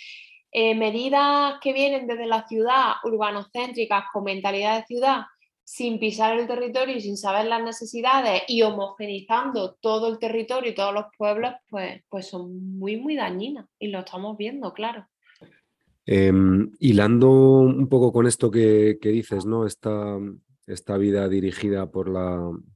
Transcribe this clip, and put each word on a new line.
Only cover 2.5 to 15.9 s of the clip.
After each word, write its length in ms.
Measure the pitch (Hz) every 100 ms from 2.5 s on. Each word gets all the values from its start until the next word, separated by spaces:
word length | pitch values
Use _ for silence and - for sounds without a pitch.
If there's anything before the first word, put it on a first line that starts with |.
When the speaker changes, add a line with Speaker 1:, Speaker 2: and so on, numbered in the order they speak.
| 226 226 262 240 -
Speaker 1:
urbanocéntricas, 1000 | 226 220 208 202 196 240 247 240 220 202 202
con 120 | 208
mentalidad 540 | 196 196 196 202 208 220
de 60 |
ciudad, 380 | 220 240 262 262 214 _ _ _
sin 360 | - - 240 226
pisar 360 | 214 208 220 226
el 100 | 233
territorio 480 | 247 247 254 262 247
y 40 |
sin 160 | 202 202
saber 300 | 202 196 220
las 160 | 233
necesidades 800 | 226 220 226 233 240 269 240 185 -
y 140 | 233
homogenizando 1120 | 220 202 196 - 208 196 190 226 269 240 185 -
todo 280 | 220 220 226
el 100 | 220
territorio 540 | 226 220 220 254 247
y 20 |
todos 180 | 202 202
los 120 | 202 214 -
pueblos, 380 | 208 208 247 247 _
pues, 340 | 208 185 190 _
pues 180 | 196 185
son 500 | 185 180 185 185 190
muy, 200 | 190 220
muy 180 | 277
dañinas 520 | 302 196 180 226 285 - -
y 100 | 214
lo 120 | 190
estamos 360 | 185 180 202 214
viendo, 360 | 208 277 208
claro. 340 | - 220 226 - _ _ _ - _ _ _ _